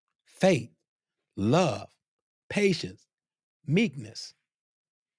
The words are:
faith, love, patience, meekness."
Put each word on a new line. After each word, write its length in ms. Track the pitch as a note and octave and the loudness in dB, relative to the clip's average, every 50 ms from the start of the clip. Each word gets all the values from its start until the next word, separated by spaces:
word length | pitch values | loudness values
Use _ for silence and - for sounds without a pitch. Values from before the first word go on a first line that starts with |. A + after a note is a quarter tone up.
| _ _ _ _ _ | _ _ _ _ _
faith, 480 | _ - - - F#3+ F#3+ C3+ - - _ _ _ _ _ _ _ _ _ _ _ _ - | _ -8 0 2 2 4 2 0 -6 _ _ _ _ _ _ _ _ _ _ _ _ -8
love, 600 | - G2 G#2+ B2+ E3+ F#3 D3+ G#2 G2 G2+ - _ _ _ _ _ _ _ _ _ _ _ - | -4 0 2 2 2 2 0 -2 -6 -8 -14 _ _ _ _ _ _ _ _ _ _ _ -6
patience, 580 | - - G#3 G3 F3+ - - - G2 - _ _ _ _ _ _ _ _ _ _ _ _ _ | -2 0 2 2 2 0 -4 -10 -12 -14 _ _ _ _ _ _ _ _ _ _ _ _ _
meekness." 680 | B2+ C3+ F#3+ A#3+ G3 - C#3 A2 G#2 A2+ - - - - _ _ _ _ _ _ _ _ _ _ _ _ _ _ _ _ | 0 2 2 2 0 -2 -8 -16 -16 -16 -16 -18 -18 -20 _ _ _ _ _ _ _ _ _ _ _ _ _ _ _ _